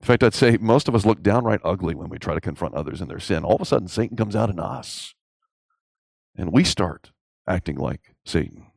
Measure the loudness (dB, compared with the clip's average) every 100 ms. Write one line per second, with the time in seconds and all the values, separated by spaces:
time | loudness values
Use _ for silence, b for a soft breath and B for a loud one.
0 | 4 4 4 4 4 4 4 4 4 2
1 | 4 2 2 2 2 -2 -2 -2 -4 -6
2 | -8 -10 -6 -4 -6 -8 -6 -6 -8 -8
3 | -10 -12 -4 -2 2 0 2 0 0 -4
4 | -4 -2 -4 0 -2 -2 -6 -8 -12 -14
5 | -16 _ _ _ _ _ _ _ _ _
6 | _ _ _ -8 0 2 2 0 -2 -4
7 | _ _ _ _ -4 -4 -4 -4 -4 -6
8 | _ _ -4 -2 -2 -8 -20